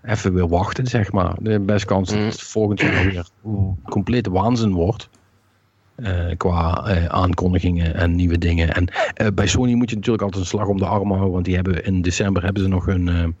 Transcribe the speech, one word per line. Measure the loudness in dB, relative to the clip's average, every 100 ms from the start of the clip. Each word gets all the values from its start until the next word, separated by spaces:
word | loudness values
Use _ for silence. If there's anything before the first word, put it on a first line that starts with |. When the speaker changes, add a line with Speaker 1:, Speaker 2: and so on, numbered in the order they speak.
Speaker 1:
even | -6 -2 0
weer | 2 2
wachten, | 2 0 -2 -2
zeg | 0 0
maar. | 0 -2 -2
De | -2 0
beste | 2 0 0
kans | 0 0
dat | 0
Speaker 2:
Mhm. | -2
Speaker 1:
het | -4
volgend | -8 -2 0 2
jaar | 2 2
weer | 0 -2 -8 _ -6 -2 -2 -2
compleet | -4 -2 0 0 0
waanzin | 0 2 2 2
wordt. | 2 0 -2 -8 _ _ _ _ _ _ _ _ -10
Eh, | -4 -2 -2 -2
qua, | 0 0 0 -2 0
eh, | 0 0
aankondigingen | 0 0 0 0 2 0 0 0
en | 0 0 2
nieuwe | 2 2
dingen. | 2 2 2
En, | 0 -2 0 -4
eh, | 0 0
bij | 2 0
Sony | 2 2
moet | 2 0
je | -2
natuurlijk | -2 0
altijd | -2 -4
een | -4
slag | -2 0
om | 0
de | 0
arm | 0 0
houden, | 0 0
want | 0
die | 0
hebben | 0 0 0
in | 0 0
december | 0 0 0 0
hebben | 0 0
ze | 0
nog | 0 0
hun, | 0 2
eh, | 2 0 -4